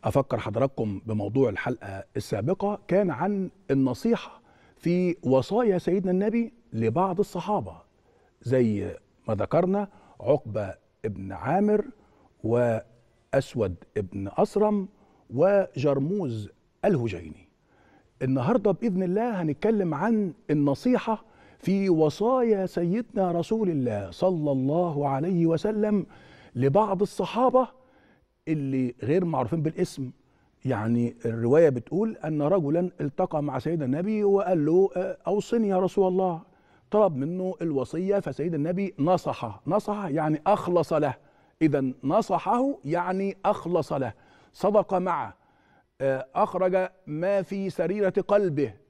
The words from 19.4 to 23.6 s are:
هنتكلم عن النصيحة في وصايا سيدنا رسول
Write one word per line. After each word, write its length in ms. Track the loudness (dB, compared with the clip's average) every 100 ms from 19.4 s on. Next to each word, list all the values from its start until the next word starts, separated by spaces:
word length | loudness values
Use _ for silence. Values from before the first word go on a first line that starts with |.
هنتكلم 520 | -4 -2 0 0 0
عن 400 | -2 0 2 0 -6 -2
النصيحة 760 | 2 2 2 2 0 0 -4 -6 -20 -20 -8
في 300 | -2 0 2
وصايا 760 | 4 4 2 0 2 2 2 0
سيدنا 680 | -2 0 -2 -2 -2 0
رسول 380 | 0 0 0